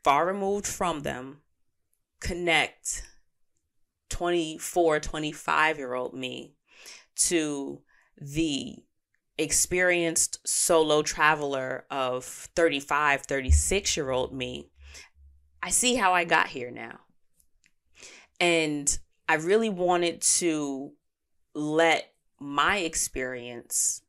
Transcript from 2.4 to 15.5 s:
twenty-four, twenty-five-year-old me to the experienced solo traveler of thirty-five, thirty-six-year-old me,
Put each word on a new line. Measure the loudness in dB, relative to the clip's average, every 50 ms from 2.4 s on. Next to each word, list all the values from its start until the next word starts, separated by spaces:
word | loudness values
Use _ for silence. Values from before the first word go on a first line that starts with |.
| 0 2 2 2 2 0 -4 _ _ -8 -8 -8 -10 -16 _ -20 _ _ _ _ _ _ _ _ _ _ _ _ _ _ _ _ _ _
twenty-four, | -8 -4 -2 0 0 0 -2 -4 -8 -10 -10 -4 0 2 4 4 4 2
twenty-five-year-old | -2 -4 -6 -6 -6 -6 -8 -8 -4 -2 2 2 2 2 0 -2 -6 -6 -6 -6 -6 -6 -8
me | -8 -8 -8 -8 -10 -14 -16 _ _ _ _ _ -20 -20 -20 -20 -20 _ _ _
to | -2 0 2 2 0 0 -2 -4 -6 -6 -8 -10 -14 _ _ _ _ _ _ _ -18
the | -16 -8 -2 -2 0 0 -2 -4 -6 -8 -12 -16 _ _ _ _ _ _ _ _ _ _ _
experienced | -4 -2 0 2 0 0 2 0 2 2 2 2 2 2 0 0 0 -2 -2 -4 -8 _ -4
solo | -2 -2 2 4 6 6 6 6 4 2
traveler | 2 0 0 4 4 4 4 4 0 -4 -4 -4 -4 -6 -8 -10 -10 _
of | -4 -4 -2 -2 -2 -4 -6
thirty-five, | -10 -16 -16 -18 -6 _ 2 4 4 2 0 -2 0 0 2 4 4 2 2
thirty-six-year-old | 0 -2 -4 -2 4 4 4 4 6 4 0 0 0 0 -2 -2 -2 0 0 0 -2 -2 -4
me, | -6 -6 -6 -8 -10 -12 _ _ _ -20 -20 -20 -20 -20 _ _ _ -20 -20 -20 _ _ _